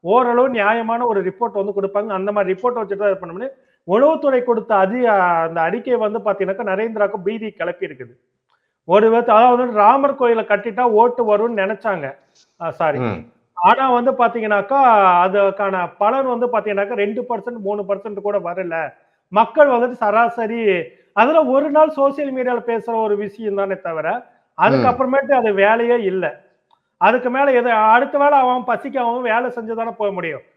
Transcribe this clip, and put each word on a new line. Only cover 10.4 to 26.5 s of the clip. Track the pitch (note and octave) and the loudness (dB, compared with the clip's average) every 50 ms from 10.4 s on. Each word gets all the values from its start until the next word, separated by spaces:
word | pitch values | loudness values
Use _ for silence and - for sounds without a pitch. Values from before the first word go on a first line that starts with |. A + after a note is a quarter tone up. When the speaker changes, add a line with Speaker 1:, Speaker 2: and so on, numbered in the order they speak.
| G#3 | 0
Speaker 1:
கட்டிட்டா | - G#3 G3+ - A#3 G3 A#3+ | 0 -2 -2 -2 -6 -4 -2
ஓட்டு | B3+ A#3+ G#3+ G#3 A#3 B3 A#3+ B3+ A#3 | 0 2 4 4 4 4 2 -2 0
வரும்னு | G#3+ G#3 G3+ A3 A#3+ A#3 G#3 F#3+ | 2 2 2 0 -2 -2 -2 -4
நினைச்சாங்க. | G3 A3 G#3 - A3 G3 E3+ C#3+ C3 C3 _ _ _ _ _ _ _ _ _ | -4 -4 -6 -4 -4 -4 -4 -6 -10 -12 _ _ _ _ _ _ _ _ _
ஆ, | F3 E3 | -10 -10
சாரி. | - - F3 D#3 C#3+ B2+ | -6 -2 -2 -2 0 0
Speaker 2:
ம். | B2+ A2+ G2 E2 D#2 - _ _ _ _ _ | -4 -4 -4 -6 -12 -18 _ _ _ _ _
Speaker 1:
ஆனா | - F3 F3+ - C4 C4+ C4 | 2 4 4 4 4 2 0
வந்து | B3 A#3+ A#3+ C4 | 0 2 0 0
பாத்தீங்கன்னாக்கா | A3+ - A#3+ A3+ A#3 A#3 A3 G#3+ G#3 G3+ G3 G3+ C4+ C#4 C4+ B3 A3+ G#3 G3 F#3 F3+ F3 F3+ | 0 0 0 0 0 -2 -2 0 0 -2 0 0 2 4 4 6 6 6 6 4 4 4 2
அதுக்கான | F#3+ F#3 G3+ G3 G3 F#3+ G3 G3+ G3 F#3+ F#3 F3 E3+ - | 2 2 2 0 0 0 -2 -4 -4 -2 -4 -6 -8 -4
பலன் | _ G3+ G#3+ - C#4 C4+ | _ 0 0 0 0 -2
வந்து | B3+ B3 A3+ B3 | -2 -2 -2 -2
பாத்தீங்கன்னாக்கா | A#3+ A#3+ G#3+ F#3+ G#3+ G3+ G3 G3+ G3+ A#3+ | -2 -2 -2 -2 -2 -4 -4 -4 -4 -2
ரெண்டு | G3+ G3+ G#3 A3 B3 G#3+ - | -4 -4 -4 -4 -8 -6 -6
பர்சன்ட், | - G#3 F#3 A#3+ A#3+ A3+ G3 | -8 -8 -8 -10 -12 -8 -6
மூணு | G3 G#3 G#3 | -6 -6 -6
பர்சன்ட் | G3 F#3+ G3+ F#3+ - A3 G#3 G3 | -4 -6 -6 -6 -6 -12 -12 -8
கூட | G3 G3+ G#3 G3 | -6 -4 -4 -4
வரல. | F3 E3+ F3 F#3 F#3 E3+ E3 E3 D#3 C3+ - _ _ _ _ _ _ | -6 -6 -8 -8 -8 -8 -6 -8 -8 -8 -12 _ _ _ _ _ _
மக்கள் | _ F#3 G3+ - G#3 - D#4+ D4 | _ 0 0 0 2 4 4 4
வந்துட்டு | C#4 B3 A#3 A#3+ B3 B3 - A#3 | 4 4 2 0 -2 -2 -2 -2
சராசரி, | G#3 G#3 A3+ A#3 A#3 A#3 A#3+ A3+ G#3+ A#3 A#3 A3+ G3+ F#3 F3 D#3+ - - _ _ _ _ | 0 2 2 2 2 0 -4 -6 -4 -4 -2 0 0 0 0 -4 -8 -16 _ _ _ _
அதுல | G3+ A3+ C4+ D#4+ E4 D#4 | 2 2 4 4 4 4
ஒரு | B3 C4 C#4 D4 D#4 | 4 2 2 2 2
நாள் | C#4+ D4+ D#4 D#4 D#4 | 4 4 4 4 2
சோசியல் | C#4 C#4 C#4 C#4 D4 D4 C#4 C4 | 0 0 0 0 -2 -6 -6 -4
மீடியால | B3+ B3 B3 B3 A#3 A#3 | -4 -2 -2 -4 -4 -4
பேசுற | A#3 A#3 A3+ G#3+ A#3 A#3 A3+ A3 | -4 -4 -4 -4 -4 -4 -2 0
ஒரு | G#3 G#3 | 0 -2
விஷயம் | G3+ G#3+ G3 G3+ - A3+ G#3 G3 | -2 -4 -8 -10 -8 -6 -4 -2
தானே | G3 G3 G3 F#3+ F#3+ | -2 -2 -4 -4 -6
தவிர, | - E3+ E3 D#3+ D3+ E3 | -6 -8 -6 -4 -4 -4
Speaker 2:
ம். | G#3 B3 B3 _ _ _ _ _ _ - | -4 -4 -8 _ _ _ _ _ _ 0
Speaker 1:
அதுக்கப்புறமேட்டு | E3+ G#3+ C4 C4 A#3+ B3+ A#3+ B3 C4+ B3+ C4 C#4 C4+ - | 2 2 2 4 2 0 0 0 -2 0 0 -2 2 2
அது | C#4 B3+ A3+ G#3+ G3+ | 0 2 2 0 2
வேலையே | G3 G3 G#3 A3+ A#3 A#3 A#3 A#3+ A#3+ G#3+ | 2 4 4 4 2 2 0 0 0 0
இல்ல. | F#3+ F#3 F#3+ F3 D3 C#3+ - _ _ | -2 -4 -2 -4 -6 -8 -10 _ _